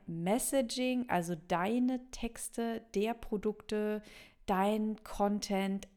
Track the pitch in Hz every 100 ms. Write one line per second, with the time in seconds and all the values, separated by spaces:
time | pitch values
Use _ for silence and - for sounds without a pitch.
0 | - 165 175 240 - 277 233 254 254 254
1 | 247 175 170 165 - 170 190 240 247 254
2 | 254 - 233 - - - 233 226 220 196
3 | 214 233 - 208 214 208 - 214 214 214
4 | 208 - - _ - 190 202 220 214 214
5 | - - 202 208 - 196 196 196 -